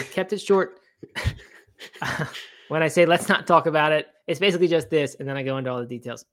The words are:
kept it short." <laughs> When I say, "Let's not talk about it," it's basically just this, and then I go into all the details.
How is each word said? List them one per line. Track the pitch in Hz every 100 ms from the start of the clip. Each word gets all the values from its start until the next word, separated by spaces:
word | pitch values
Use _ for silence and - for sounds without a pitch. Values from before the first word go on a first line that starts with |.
kept | 131 - 185
it | 208
short." | - 196 170 - _ _ - -
<laughs> | - - - - _ _ - - - - 147 - - - -
When | 156
I | 160
say, | 175
"Let's | 170 170 -
not | 190 -
talk | 165 165
about | 156 151
it," | 151 - _ -
it's | 151
basically | 196 175 175
just | 160 -
this, | 160 139 -
and | 139
then | 139
I |
go | 135 135
into | 127
all | 123
the | 120
details. | 120 120 117 -